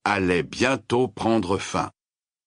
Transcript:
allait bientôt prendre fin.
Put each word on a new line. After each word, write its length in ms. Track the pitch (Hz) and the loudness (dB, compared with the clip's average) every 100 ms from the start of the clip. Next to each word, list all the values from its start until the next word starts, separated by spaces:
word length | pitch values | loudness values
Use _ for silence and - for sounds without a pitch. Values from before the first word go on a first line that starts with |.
allait 380 | 98 101 92 87 | 0 2 2 2
bientôt 640 | 69 101 123 135 - 120 127 | -2 0 0 0 0 0 0
prendre 520 | - 113 113 87 95 | -2 0 0 0 -2
fin. 320 | - 85 - - _ _ _ _ | -2 -4 -6 -10 _ _ _ _